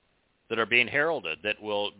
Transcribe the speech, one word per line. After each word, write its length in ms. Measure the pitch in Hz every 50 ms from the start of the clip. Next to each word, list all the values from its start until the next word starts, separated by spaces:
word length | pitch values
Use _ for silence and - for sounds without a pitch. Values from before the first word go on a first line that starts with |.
| _ _ _ _ _ _ _ _ _ _
that 100 | 113 113
are 80 | 113
being 220 | 101 117 123 120 107
heralded 520 | 113 143 147 165 160 127 90 82 80 78 87
that 180 | 104 107 -
will 300 | 104 107 104 101 104 101 - 98